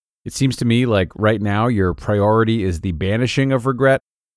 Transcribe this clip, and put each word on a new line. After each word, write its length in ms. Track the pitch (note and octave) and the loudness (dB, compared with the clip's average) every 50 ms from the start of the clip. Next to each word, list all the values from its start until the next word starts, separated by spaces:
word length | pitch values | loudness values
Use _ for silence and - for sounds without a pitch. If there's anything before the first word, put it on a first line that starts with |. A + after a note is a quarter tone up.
| _ _ _ _ - | _ _ _ _ -16
It 100 | B2+ - | -12 -4
seems 220 | - C3+ C3+ A#2+ | -2 -2 -2 0
to 100 | - B2 | 0 0
me 180 | A#2 A#2 A#2+ B2+ | 0 2 2 2
like 260 | A#2+ G#2+ G2 F2+ - - | 2 2 0 0 -2 -4
right 260 | - G#2+ G#2+ A2+ G#2 | -2 0 0 0 0
now 280 | G#2+ G#2 G2+ G#2 A2+ B2+ | -2 -2 0 0 0 0
your 260 | A#2+ G2 F#2+ F2+ E2 | 0 0 0 0 -2
priority 680 | - - - G#2+ G2+ G2+ G#2 A2 A2+ A2+ A2 A2+ A#2 | -4 -4 -2 0 2 2 4 4 4 2 2 0 0
is 180 | F#2 F#2 E2+ D#2+ | -2 -2 -4 -4
the 120 | - F#2+ | -4 -6
banishing 580 | E2 D2+ F#2 F#2+ G#2+ A#2 B2+ A#2 - C#3 C3+ C3+ | -4 -4 -2 -2 -2 0 -2 -2 0 0 0 0
of 140 | C3+ B2 A2+ | 0 -2 -2
regret. 380 | C3+ C3 A#2+ C3+ C3+ C3+ - _ _ _ _ _ _ _ | -2 -2 0 2 2 2 0 _ _ _ _ _ _ _